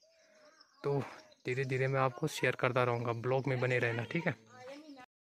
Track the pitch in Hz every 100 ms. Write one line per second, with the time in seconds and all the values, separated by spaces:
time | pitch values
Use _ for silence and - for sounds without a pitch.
0 | _ _ _ - - - - _ 143 143
1 | 120 - - - - 127 135 131 131 135
2 | 131 - 156 - 131 - 131 123 123 117
3 | 120 117 120 135 131 127 127 123 120 117
4 | 110 170 165 123 - - 254 277 311 269
5 | 247 _ _